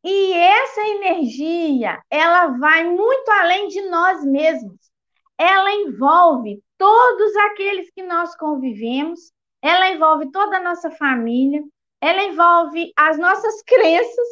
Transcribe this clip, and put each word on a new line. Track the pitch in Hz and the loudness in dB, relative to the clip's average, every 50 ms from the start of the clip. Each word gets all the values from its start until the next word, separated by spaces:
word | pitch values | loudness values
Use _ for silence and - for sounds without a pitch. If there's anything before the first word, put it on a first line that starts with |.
E | - 339 392 392 392 381 | -4 -2 0 0 0 0
essa | 370 339 349 370 415 453 539 523 - 427 | 2 4 4 4 4 4 0 -2 -6 -6
energia, | 415 427 415 403 392 370 349 349 285 226 214 254 294 320 339 339 330 311 277 247 226 190 160 - _ _ | -4 -4 -4 -2 -2 -2 -2 -2 -4 -6 -6 -6 -6 -4 -4 -4 -2 -2 -2 -2 -2 -4 -6 -8 _ _
ela | - 302 320 339 339 359 349 302 254 | -2 0 2 4 4 4 2 0 -2
vai | 247 285 302 320 330 330 349 | -2 2 2 2 2 2 0
muito | 349 370 415 480 539 523 - 453 | -2 0 0 0 0 -2 0 0
além | 415 403 349 339 359 392 415 | 2 2 2 0 0 -2 -4
de | 370 - 392 403 381 | -6 -8 -8 -8 -4
nós | 349 330 349 370 370 311 294 | -2 0 0 0 0 -2 -2
mesmos. | 277 269 277 311 320 320 - 226 196 175 _ _ _ _ _ _ _ _ _ _ _ _ | -2 -2 0 0 0 -2 -2 -10 -14 -20 _ _ _ _ _ _ _ _ _ _ _ _
Ela | - 320 359 392 392 381 392 415 | -2 0 2 2 2 2 0 -2
envolve | 415 403 302 220 - 262 277 320 349 359 339 294 247 226 208 208 208 _ _ _ | -4 -6 -6 -6 -2 0 2 4 6 6 4 4 0 -6 -10 -12 -14 _ _ _
todos | _ 381 403 427 466 494 494 453 381 415 427 415 | _ 2 4 6 6 6 4 4 2 0 0 2
aqueles | 415 415 427 415 403 392 403 403 370 349 _ | 0 0 0 -2 -4 -6 -6 -6 -6 -10 _
que | _ 381 | _ -16
nós | 370 359 349 339 339 330 - | -10 -6 -4 -4 -4 -4 -8
convivemos, | - 320 302 302 262 262 262 220 202 226 233 247 269 294 330 339 339 _ _ _ _ _ _ _ _ | -8 -6 -6 -6 -4 -6 -8 -8 -6 -6 -6 -4 -4 -6 -6 -8 -12 _ _ _ _ _ _ _ _
ela | - 302 349 370 370 370 | -2 0 2 2 2 0
envolve | 381 302 320 311 311 294 311 269 | 0 0 2 2 2 0 -2 -8
toda | - 381 415 415 381 | -4 -4 -2 -2 -2
a | 370 359 | -4 -4
nossa | 349 349 339 - 311 | -6 -6 -6 -8 -12
família, | - - 294 277 262 240 233 233 233 247 262 277 285 302 302 294 _ _ _ _ _ _ | -8 -4 -2 -2 -2 -2 -2 -2 0 0 0 0 -2 -4 -8 -10 _ _ _ _ _ _
ela | - 311 349 381 403 | -2 -2 0 0 -2
envolve | 392 311 302 339 339 339 339 339 294 294 339 339 - _ | -4 0 2 4 4 4 4 2 -2 -6 -8 -8 -4 _
as | - 302 320 320 | 0 2 2 2
nossas | 294 349 349 392 427 453 427 427 - _ | 0 0 0 0 0 -2 -6 -6 -6 _
crenças | - 494 508 440 320 330 370 480 - - - 480 - | 2 4 4 6 4 2 2 0 -2 -4 -6 -6 -6